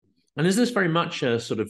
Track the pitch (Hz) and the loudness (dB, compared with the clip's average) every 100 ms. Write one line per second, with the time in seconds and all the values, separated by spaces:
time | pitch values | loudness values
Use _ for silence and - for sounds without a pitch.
0 | _ _ _ - 170 196 240 214 175 165 | _ _ _ -2 0 2 2 2 2 0
1 | 165 - 135 117 - 110 104 | -2 -2 0 0 -2 -4 -4